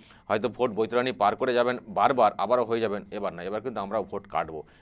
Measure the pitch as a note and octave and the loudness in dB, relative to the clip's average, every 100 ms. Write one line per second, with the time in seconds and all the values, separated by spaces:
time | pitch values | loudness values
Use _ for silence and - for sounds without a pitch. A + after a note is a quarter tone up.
0 | - - - G#2+ A#2 G#2 B2 G2+ A2 A#2+ | -16 -14 -2 -2 -2 -2 -2 0 0 0
1 | B2+ G#2 G2+ - C3 A#2+ A#2+ A#2+ - F#2+ | 0 2 0 2 2 2 2 0 -4 2
2 | A2 B2+ G#2+ - G2+ B2 A2+ A#2 A2 G#2 | 4 6 4 4 0 2 2 0 0 -4
3 | G2+ G2+ G2 E2+ F2+ G#2+ A#2+ G#2+ G2 G#2+ | -6 -6 -6 -6 -6 -6 -6 -6 -4 -4
4 | F#2+ G2+ - D#2+ E2 D#2 - _ | -4 -8 -6 -4 -4 -6 -14 _